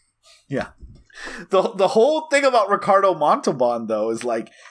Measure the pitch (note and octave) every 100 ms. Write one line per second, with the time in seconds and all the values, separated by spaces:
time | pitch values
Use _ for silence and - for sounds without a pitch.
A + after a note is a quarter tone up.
0 | _ _ _ _ - C3+ - - - -
1 | _ - - - F3 F#3+ G#3 F#3+ A3 A3
2 | B3+ D#4 D#4 C#4+ C#4 A#3+ G3 G3 - G3
3 | G3 D#3+ D3+ G#3 - C#3+ B2 A#2 A2 A2
4 | A2+ A2+ A#2+ A2+ G#2+ - -